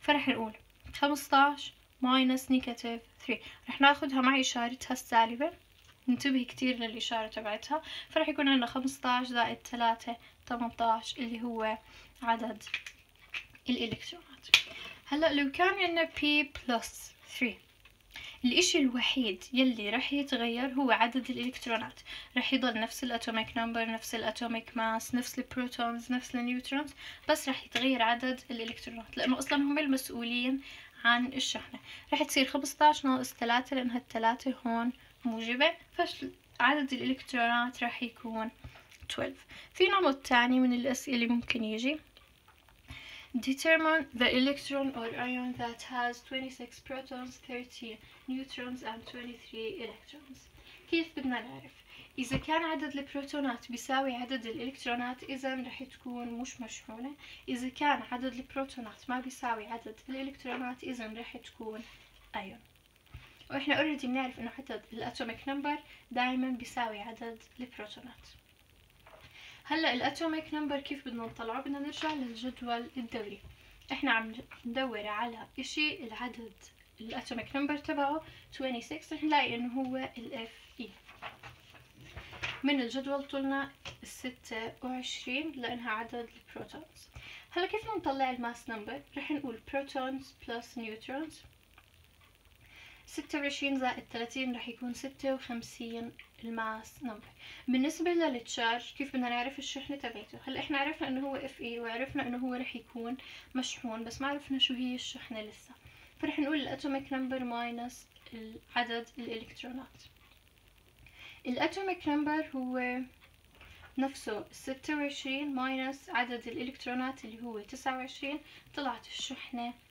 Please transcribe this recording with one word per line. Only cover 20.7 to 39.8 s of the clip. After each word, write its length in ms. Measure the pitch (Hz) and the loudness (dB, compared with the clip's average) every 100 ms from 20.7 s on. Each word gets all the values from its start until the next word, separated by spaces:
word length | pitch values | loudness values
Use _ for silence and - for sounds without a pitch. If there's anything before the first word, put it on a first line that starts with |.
هو 180 | 254 269 | 2 6
عدد 380 | 214 233 262 240 | 6 6 4 -2
الإلكترونات، 680 | 240 247 - - 226 240 - - - - 254 | -2 -2 -4 -2 -2 -2 -12 -14 -14 -2 0
رح 160 | - | 2
يضل 260 | 262 247 220 | 4 2 2
نفس 240 | 226 - | -2 -2
الأتوميك 540 | 254 233 - 226 214 240 | -2 -2 0 -2 0 0
نمبر، 340 | 233 233 226 | 0 0 0
نفس 240 | 226 - 226 | -2 -2 -2
الأتوميك 640 | 220 214 233 226 - 233 | -2 -2 -2 -2 -4 0
ماس، 380 | 226 226 - 247 | 2 0 0 -2
نفس 240 | 247 - | 0 -4
البروتونز، 720 | 247 - 247 - 233 233 233 | -6 -4 -4 0 -2 -2 -2
نفس 240 | 247 - 247 | -2 0 -2
النيوترونز، 580 | 240 247 254 277 294 - - - - | 0 -2 0 -2 -2 -8 -14 -10 2
بس 200 | 311 - | 2 4
رح 140 | 262 | -2
يتغير 380 | - - 262 254 | -2 2 4 6
عدد 400 | 226 233 254 254 - | 4 4 2 -2 -4
الإلكترونات، 680 | 233 226 233 - 226 220 - | -4 -4 -6 -10 -10 -8 0
لأنه 220 | - 262 | 2 2
أصلًا 180 | 269 285 | 4 4
هم 220 | 277 285 | 4 4
المسؤولين 840 | 294 262 - 240 233 240 247 269 - - - - 233 | 4 2 0 -4 -2 0 2 0 -4 -18 -18 2 6
عن 200 | 240 247 | 6 4
الشحنة. 540 | 269 - 220 - 226 - - - | 0 -2 -4 -6 -14 -14 -16 0
رح 100 | 285 | 2
تصير 220 | 294 - 269 | 4 6 4
خمستاش 600 | 285 285 - 302 302 277 | 4 -2 8 8 8 4
ناقص 280 | 262 247 | 2 0
ثلاثة 420 | - 233 240 254 269 | -2 4 4 4 0
لأنها 220 | 247 240 | 0 -2
الثلاثة 580 | - 226 220 254 269 247 240 | -2 2 4 4 0 -2 0
هون 240 | 233 233 - - - 247 | 2 2 -2 -14 -4 -2
موجبة، 480 | 226 226 247 302 339 - - | 0 0 4 4 4 -10 0
فعدد 960 | 339 - 269 - - - 247 294 269 | 0 0 -8 -10 -20 4 6 6 2
الإلكترونات 880 | 254 240 262 - 254 233 240 240 254 | 0 0 0 0 2 4 4 2 0
رح 200 | 240 - | -2 -2
يكون 480 | 233 - 233 220 220 - - - - - - | -6 -6 -6 -4 -4 -6 -16 -16 -20 -20 -8
تويلف. 360 | - - - - - - | -4 -4 -6 -16 -18 -16
في 100 | - | 4